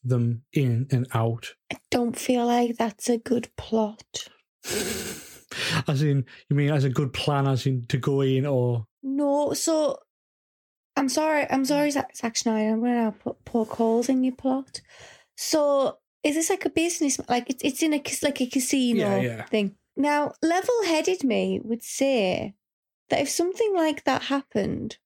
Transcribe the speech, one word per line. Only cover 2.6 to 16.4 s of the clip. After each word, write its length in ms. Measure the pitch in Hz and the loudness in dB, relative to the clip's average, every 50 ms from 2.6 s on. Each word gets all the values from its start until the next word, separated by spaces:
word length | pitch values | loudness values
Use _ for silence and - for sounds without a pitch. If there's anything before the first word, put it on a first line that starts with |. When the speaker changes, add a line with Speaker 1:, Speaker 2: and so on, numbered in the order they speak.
| 240 233 233 | 2 0 0
Speaker 2:
that's 320 | - 233 220 - _ - - | -2 -2 -4 -2 _ -2 0
a 80 | 240 226 | 0 0
good 300 | - - 240 240 233 - _ | 0 -2 -2 -2 -2 -6 _
plot. 720 | - - - 220 220 220 208 220 - - _ - - - - _ _ _ _ _ _ - | -16 -8 -2 0 0 0 0 -4 -12 -20 _ -12 -12 -12 -12 _ _ _ _ _ _ -10
Speaker 1:
<laughs> 40 | - 185 208 202 - 208 190 185 - - - - - - - _ _ - - - - 165 160 - - | -6 -4 -4 -4 -4 -6 -8 -8 -10 -12 -14 -16 -20 -20 -20 _ _ -8 -6 -4 -2 -2 -2 0 0
As 140 | 151 131 | 0 2
in, 220 | 151 151 143 139 123 - - - - _ | 2 2 2 0 0 -4 -10 -20 -4 _
you 60 | 143 | 0
mean 140 | 143 147 143 | 2 2 2
as 140 | 156 143 131 | 2 2 2
a 40 | 139 | 2
good 220 | 123 - 147 127 | 2 0 -2 -2
plan, 340 | - - - - 147 139 139 | -4 -4 -2 0 2 2 2
as 180 | 135 135 120 - | 2 0 0 0
in 200 | 139 131 127 120 | 0 -2 -2 -2
to 100 | - - | -2 -4
go 240 | 127 - 147 139 139 | 0 0 0 2 2
in 220 | 139 135 131 131 131 | 2 2 2 2 0
or? 420 | 143 139 127 123 123 120 117 107 _ _ _ | 2 0 2 2 0 0 -2 -4 _ _ _
Speaker 2:
No, 500 | - 269 269 277 294 285 277 294 294 285 294 | -8 -4 -2 0 0 2 2 2 0 0 -2
so 440 | - - - 320 311 302 277 262 - _ _ _ _ _ _ _ _ _ _ _ _ _ _ _ _ _ _ _ | -2 0 0 2 2 0 0 -2 -4 _ _ _ _ _ _ _ _ _ _ _ _ _ _ _ _ _ _ _
I'm 120 | 277 277 262 | 0 0 2
sorry, 380 | - 311 311 311 311 294 277 - | 2 2 2 2 2 2 0 0
I'm 140 | - 269 269 | 0 0 2
sorry, 260 | 254 294 285 294 294 | 2 2 2 2 2
Zack, 240 | 277 277 - - _ | 0 0 -4 -4 _
Zack 200 | - - 226 226 | -6 -6 -4 -4
Snyder. 360 | - - 233 220 214 214 214 | -2 0 0 2 2 2 2
I'm 80 | 220 220 | 0 0
gonna 140 | 233 247 247 | 0 0 2
now 160 | 240 226 220 | 2 2 0
put, 320 | 208 - - - - _ _ | -2 -4 -10 -10 -10 _ _
poke 280 | - - 233 220 220 - | -4 -2 -2 -2 -2 0
holes 340 | - 226 226 226 233 240 240 | 0 2 2 4 2 2 2
in 160 | 269 262 254 | 2 2 2
your 100 | 262 254 | 0 -2
plot. 460 | - - 262 262 269 269 _ - - _ _ - - - - - - _ _ _ | -2 -2 -2 -2 -2 -4 _ -16 -20 _ _ -20 -20 -20 -20 -20 -20 _ _ _
So 600 | - - - - 311 294 285 285 277 269 - - _ _ _ _ _ - | -10 -4 0 2 2 2 4 2 2 2 0 -2 _ _ _ _ _ -2
is 100 | 302 285 | 0 0
this 160 | 320 | 0